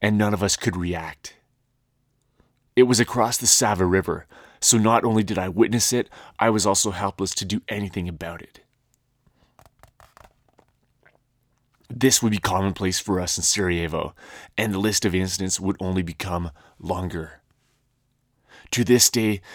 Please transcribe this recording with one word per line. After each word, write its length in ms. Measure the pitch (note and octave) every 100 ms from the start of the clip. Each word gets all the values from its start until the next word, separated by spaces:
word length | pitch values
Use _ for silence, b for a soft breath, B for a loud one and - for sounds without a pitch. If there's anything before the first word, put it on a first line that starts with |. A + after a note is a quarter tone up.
and 160 | G#2 G#2
none 160 | G#2
of 100 | G2+
us 140 | G2 -
could 180 | - F#2
react. 600 | F2 F2 D#2+ - - - _ _ _ _ _ _ _ _ _ _ _ _ _ -
It 80 |
was 160 | B2 A#2
across 380 | A#2 B2 A2+ A#2
the 100 | A#2+
Sava 380 | - A#2 G2 F#2
River, 420 | F#2+ F2 E2+ - B B B
so 180 | - A#2+
not 280 | A2 A#2 A#2+
only 180 | A2
did 140 | G2+ G2
I 100 | F#2
witness 460 | F2+ A2+ A#2 -
it, 160 | B2 - B B B
I 120 | A2
was 160 | A2 G2
also 260 | G2 A2
helpless 420 | F#2+ G2+ - F#2+ -
to 100 | G2
do 160 | G#2 -
anything 400 | G#2 G2+ F#2+ F2
about 320 | D#2+ E2+ E2+
it. 180 | - - _ _ _ _ _ _ _ _ _ _ - _ - _ - - - _ _ _ _ _ _ _ _ _ _ _ _ _ _ _ -
This 320 | B2 C3 C3
would 120 | A2+
be 60 | G#2
commonplace 600 | - F#2 G2 F2+ F#2+ F#2
for 220 | - F#2
us 160 | F2+ -
in 60 |
Sarajevo, 680 | F2 - F#2 F2 E2 D#2+ C#2+ - B B B -
and 160 | A2
the 60 | F#2+
list 260 | G#2 G#2 G#2
of 100 | F2+
incidents 460 | F#2 F2+ F#2+ -
would 160 | F#2+ F#2+
only 240 | F#2 F#2
become 480 | E2+ D#2+ G2 F2 E2+ - b b
longer. 640 | F2 F2+ F#2 E2+ D#2+ - _ _ _ _ _ _ _ _ _ _ B B B
To 120 | -
this 260 | A#2 B2 -
day, 300 | A#2+ A2 G#2 B